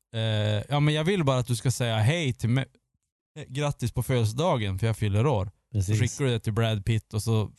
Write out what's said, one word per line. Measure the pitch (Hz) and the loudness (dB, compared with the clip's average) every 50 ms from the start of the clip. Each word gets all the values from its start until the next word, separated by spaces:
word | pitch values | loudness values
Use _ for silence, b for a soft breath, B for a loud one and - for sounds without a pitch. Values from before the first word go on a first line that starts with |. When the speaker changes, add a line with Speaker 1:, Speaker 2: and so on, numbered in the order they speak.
| _ _ - | _ _ -6
Speaker 1:
Eh, | 113 110 110 110 107 104 107 107 104 - - | -4 -2 -2 0 0 0 0 0 -2 -2 -2
ja, | 139 147 | 0 2
men | 147 151 151 | 2 2 2
jag | 151 156 | 2 0
vill | 170 208 190 156 | 0 0 2 2
bara | 135 131 127 | 2 2 2
att | 120 | 0
du | - 120 | -2 -4
ska | 113 - 131 | -2 0 -2
säga | 117 - 123 117 113 110 | 0 0 -2 -2 0 2
hej | 104 120 160 175 160 131 120 | 2 2 2 2 0 -2 -2
till | - - 110 | -2 -2 0
mig, | 120 131 131 - _ _ _ _ _ _ _ _ _ _ _ _ _ 156 | 0 0 -2 -4 _ _ _ _ _ _ _ _ _ _ _ _ _ -16
eh, | 139 139 | -14 -10
grattis | 131 143 147 143 139 - - 110 | -6 -4 -4 -4 -2 -2 -4 -4
på | - 135 117 | -4 -4 -2
födelsedagen | - 135 123 113 107 110 127 160 185 160 120 107 98 92 92 | 0 2 2 2 0 0 0 0 0 0 0 0 -2 -2 -2
för | 110 | 0
jag | 113 110 | -2 0
fyller | - 110 104 95 104 117 | 0 -2 0 2 2 2
år. | 156 131 101 92 | 2 2 0 -2
Så | 101 - _ _ _ - | -4 -8 _ _ _ -4
Speaker 2:
Precis. | 104 95 92 107 107 | -2 0 0 2 2
Speaker 1:
skickar | 127 120 - - 143 | 2 0 0 -2 -2
du | 131 | 0
det | 120 110 | 0 0
till | - 113 104 | -2 -2 0
Brad | 113 113 110 110 104 - | 0 0 0 0 0 0
Pitt | 117 117 110 - _ - | 0 0 0 -2 _ -6
och | 107 - | -4 0
så | 113 113 110 104 95 - | 0 2 0 0 -2 -6